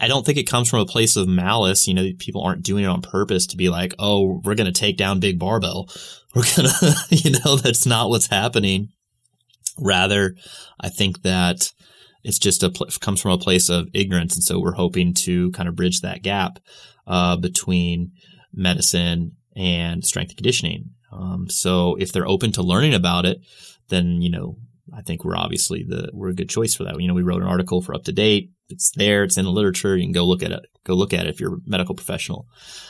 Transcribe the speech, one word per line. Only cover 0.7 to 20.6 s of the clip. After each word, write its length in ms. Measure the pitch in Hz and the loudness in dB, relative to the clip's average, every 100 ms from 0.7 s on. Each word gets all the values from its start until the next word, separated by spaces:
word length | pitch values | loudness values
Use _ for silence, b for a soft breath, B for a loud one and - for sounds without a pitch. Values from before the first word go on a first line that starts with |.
| 120 | 2
a 60 | 95 | 2
place 300 | 113 113 104 | 2 2 4
of 120 | 92 | 2
malice. 580 | 92 92 113 95 98 - | 2 2 2 4 4 2
You 80 | |
know, 160 | 92 190 180 | 2 0 -4
people 240 | - 101 | -8 -4
aren't 220 | 87 90 | -2 -2
doing 200 | 92 101 | -2 0
it 40 | 98 | 0
on 120 | 90 | -2
purpose 460 | - 95 104 92 - | -2 -2 0 0 -2
to 80 | 90 | 0
be 120 | 90 | 0
like, 260 | 85 90 - | 0 -4 -2
"Oh, 420 | 101 101 95 90 | 0 2 2 0
we're 120 | 101 107 | -2 0
gonna 160 | 95 | 0
take 240 | 90 104 95 | 0 0 0
down 240 | 98 95 | 0 2
Big 180 | 98 87 | 0 0
Barbell." 500 | 90 110 90 92 - B B B B | 0 0 -2 -6 -10 B B B B
We're 80 | 123 117 - | 0 2 4
gonna, 160 | 131 - 160 | 4 4 4
<laughs> 180 | 147 - | 4 4
you 200 | 165 156 | 4 4
know, 240 | 127 151 139 | 2 2 2
that's 300 | 131 120 127 | 4 2 2
not 240 | 113 110 | 2 2
what's 160 | 113 - | 2 2
happening. 640 | 98 120 120 98 95 104 _ _ _ _ _ _ _ - - | 2 2 2 2 0 -2 _ _ _ _ _ _ _ -10 -4
Rather, 560 | 101 92 98 101 95 90 B B B B | 2 2 4 4 2 -2 B B B B
I 80 | 92 | -8
think 340 | - 98 87 | -2 -2 0
that 500 | 95 92 87 90 - _ b b b b | -2 2 2 0 -4 _ b b b b
it's 140 | - - | -4 0
just 240 | 101 92 | 2 2
a 80 | 92 | 0
pl-, 180 | 90 - - | -2 -6 -4
comes 200 | - 95 | -2 -2
from 120 | 101 | 0
a 60 | 90 | 0
place 300 | 98 90 90 | 2 2 2
of 200 | 87 82 | 0 -2
ignorance. 400 | 95 98 90 85 | -2 0 0 0
And 80 | 85 | -2
so 180 | - 90 | 0 0
we're 120 | 90 | -2
hoping 420 | 90 90 90 87 90 | -2 -2 2 0 0
to 260 | 90 90 90 | 0 0 0
kind 160 | 90 87 | -2 -6
of 80 | 87 | -2
bridge 240 | 90 90 | 0 0
that 220 | 92 92 | -4 -6
gap, 360 | 95 101 92 - _ B B B - | -4 -2 -2 -6 _ B B B -2
uh, 300 | 90 90 87 | 2 2 2
between 760 | 90 - - 90 87 85 87 b b b b | -2 -4 0 0 0 -2 -4 b b b b
medicine 840 | 107 90 90 - 87 87 85 85 - _ - | -2 0 2 2 2 0 0 -4 -8 _ -4
and 480 | 90 87 85 85 | -2 0 -2 -2
strength 260 | - 92 85 | -4 -4 -6
and 80 | - | -4
conditioning. 520 | 123 123 | -2 0